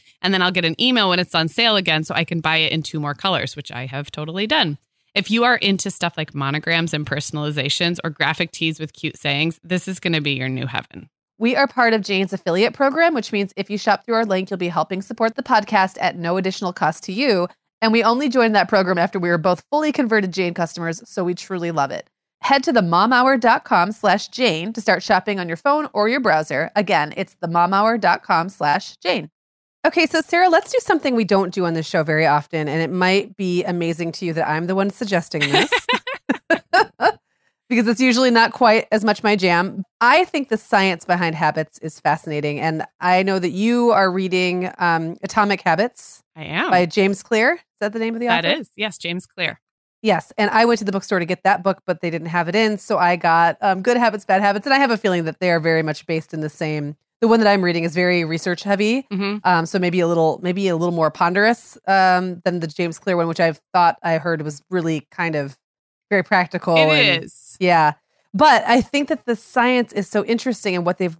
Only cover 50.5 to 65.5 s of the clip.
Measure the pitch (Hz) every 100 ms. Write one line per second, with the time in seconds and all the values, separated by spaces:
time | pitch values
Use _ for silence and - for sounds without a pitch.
50.5 | 220 233 233 202 196 - 190 170 180 190
51.5 | 190 185 190 - 170 175 160 165 175 170
52.5 | 202 220 208 - 185 175 180 170 165 170
53.5 | - 202 190 214 240 233 208 - 190 202
54.5 | 202 277 269 277 220 202 175 160 156 180
55.5 | 170 160 160 156 151 - 160 - 160 151
56.5 | - 156 151 147 147 _ - 226 226 208
57.5 | 202 180 170 165 160 180 175 160 165 190
58.5 | 175 202 202 208 254 - 190 196 208 185
59.5 | 170 165 196 180 180 170 170 160 - 180
60.5 | 180 196 165 175 170 156 - 175 185 214
61.5 | 240 - - - 196 185 180 185 175 180
62.5 | 175 160 - 170 165 - 175 165 165 165
63.5 | 156 _ 180 170 - 175 160 170 165 151
64.5 | 143 - 185 165 156 - - 170 151 139